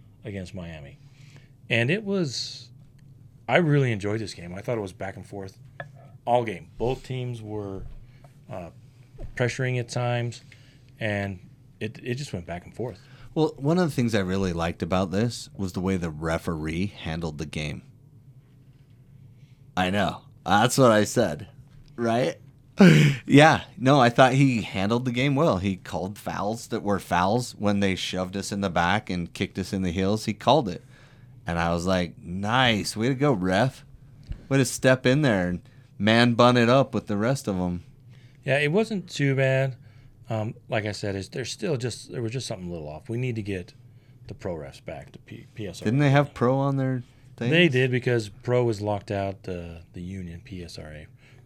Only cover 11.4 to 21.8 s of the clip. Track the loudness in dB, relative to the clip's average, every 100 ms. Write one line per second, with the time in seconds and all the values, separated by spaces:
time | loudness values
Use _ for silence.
11.4 | -14 -20 -20 -12 -10 -8 -8 -8 -6 -10
12.4 | -8 -12 -12 -10 -10 -12 -18 -20 -8 -2
13.4 | 0 0 0 2 2 2 0 0 0 0
14.4 | 0 0 -2 -2 -2 0 0 0 -2 -2
15.4 | -12 -8 -6 -2 -2 0 -2 -4 -2 -2
16.4 | -2 -6 -4 -4 -4 -6 -8 -6 -6 -6
17.4 | -8 -6 -6 -8 -14 -20 -20 -20 -20 -20
18.4 | -20 -20 -20 -20 -20 -20 -20 -20 -20 -20
19.4 | -20 -20 -10 -2 0 2 0 -4 -14 -10
20.4 | 0 2 4 6 6 6 4 2 0 -2
21.4 | -12 -18 -20 -20